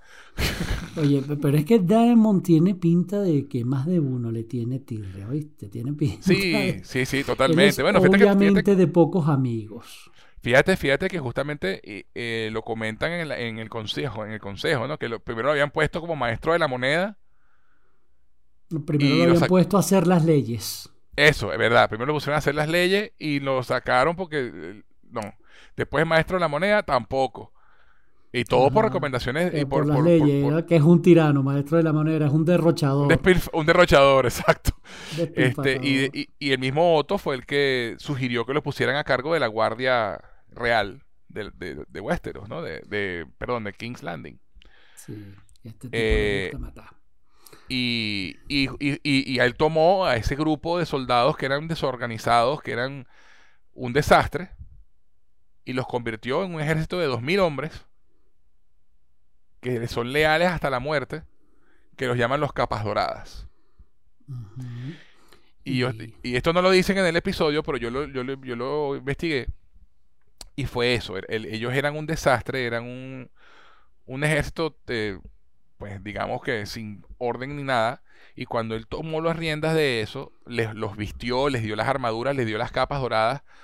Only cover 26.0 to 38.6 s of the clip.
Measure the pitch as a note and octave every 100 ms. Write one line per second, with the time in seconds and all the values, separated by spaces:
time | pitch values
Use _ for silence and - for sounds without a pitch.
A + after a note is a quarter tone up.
26 | E3 D#3+ D3+ F#3 E3 D3 G3 G#3 - C3
27 | A2+ C3+ C3 - G#2 - - - - -
28 | - - - B2 A#2 B2+ C3+ G3+ A3 F3+
29 | D3 B2+ B2 D3 F3 D#3+ C3+ C#3 D3 C#3+
30 | E3 E3+ D3 C#3 C#3 D#3+ E3 E3 D3+ F3
31 | F3 E3 D3+ C#3 C3+ C#3+ C#3+ E3 D#3+ D3+
32 | D#3 D#3 D3 D#3 D#3+ F3 E3 - C#3+ C#3
33 | C#3+ C3 F#3+ F3 - E3 D#3 F3 F3 D#3
34 | C#3 C3+ B2 - - - - - - -
35 | - D3+ D#3+ - B2+ C3 C3+ C3 C#3 C3+
36 | C#3 D3 - - C#3+ C3 C3 D3 F3 D#3
37 | C#3 G3 D#3+ B2+ - C#3+ C#3 B2+ A#2 D#2
38 | - C3+ B2+ A#2+ A#2 D3